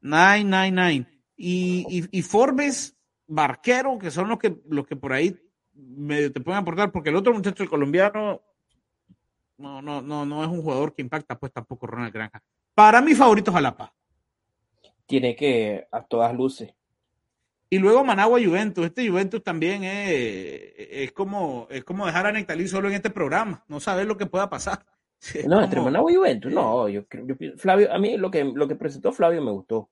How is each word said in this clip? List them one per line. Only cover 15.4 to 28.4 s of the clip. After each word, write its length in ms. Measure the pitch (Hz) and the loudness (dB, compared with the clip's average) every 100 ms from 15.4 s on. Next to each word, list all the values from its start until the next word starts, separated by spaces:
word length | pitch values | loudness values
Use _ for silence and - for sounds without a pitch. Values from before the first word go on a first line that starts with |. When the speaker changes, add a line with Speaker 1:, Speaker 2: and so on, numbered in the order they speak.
| 143 120 107 101 - | 0 2 0 -4 -8
Speaker 2:
a 120 | 113 | -12
todas 300 | - 117 117 120 | -6 0 0 0
luces. 380 | 127 135 110 _ _ _ _ _ _ _ _ _ _ | -2 -4 -18 _ _ _ _ _ _ _ _ _ _
Speaker 1:
Y 100 | 190 | 2
luego 240 | 190 233 | 6 6
Managua 360 | 277 196 214 247 | 4 2 4 4
Juventus. 420 | 220 175 214 180 170 | 4 0 -2 -2 -4
Este 220 | 170 240 | -2 -2
Juventus 340 | 180 190 220 | 0 -2 -4
también 400 | 190 165 160 202 | -6 -4 -4 -4
es, 880 | 190 196 202 151 120 95 92 69 - - | -6 -6 -2 -2 -2 -6 -12 -14 -18 -20
es 340 | 104 117 135 | -16 -10 -10
como, 560 | - 196 202 170 123 117 | -6 -8 -6 -6 -8 -12
es 120 | 135 | -14
como 220 | - 185 190 | -12 -8 -4
dejar 220 | 165 202 | -2 -2
a 40 | |
Nectalí 360 | 214 190 160 185 | -2 -6 -6 -4
solo 200 | 190 196 | -4 -4
en 60 | 196 | -4
este 140 | 202 | -6
programa. 540 | - 147 160 220 156 _ | -4 -2 -2 -2 -8 _
No 120 | 147 | -10
saber 260 | - 185 208 | -4 -4 -4
lo 100 | 202 | -4
que 80 | 202 | -4
pueda 240 | 180 196 | -4 -4
pasar. 360 | - - 190 _ | -6 -8 -8 _
<laughs> 40 | _ _ _ | _ _ _
Sí, 140 | - - | -14 -8
es 80 | 147 | 2
Speaker 2:
No, 160 | 185 | 4
entre 140 | 196 190 | 4 0
Speaker 1:
como, 80 | 127 | 0
Speaker 2:
Managua 200 | 156 311 | 2 4
y 40 | 359 | 4
Juventus, 360 | 381 233 262 | 4 0 -2
Speaker 1:
eh, 40 | 277 | -2
Speaker 2:
no, 340 | 120 120 104 | 0 0 0
yo 160 | 101 101 | -4 -10
creo, 200 | - 127 | -16 -10
yo 100 | 135 | -8
pi-, 140 | 156 | -10
Flavio, 420 | - 190 190 208 | -4 2 4 4
a 60 | 175 | 4
mí 180 | 208 233 | 0 0
lo 140 | 185 | -2
que, 120 | 180 | 0